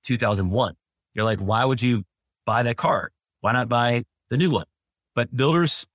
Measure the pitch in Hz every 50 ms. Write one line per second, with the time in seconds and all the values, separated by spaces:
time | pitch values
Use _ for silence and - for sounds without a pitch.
0 | - - 123 110 120 104 107 98 95 90 95 123 120 92 - - _ _ _ _
1 | _ _ _ 104 107 113 107 98 98 98 107 113 127 131 131 117 123 123 120 107
2 | 92 - _ _ _ _ _ _ _ 113 110 117 120 120 117 - - 175 165 101
3 | - - - _ _ _ _ _ - 104 120 127 123 113 120 120 120 120 120 120
4 | 117 - _ _ _ _ 120 139 180 180 131 95 80 - _ _ _ _ _ _
5 | _ _ _ 120 117 - 123 120 135 147 165 170 175 147 - - - -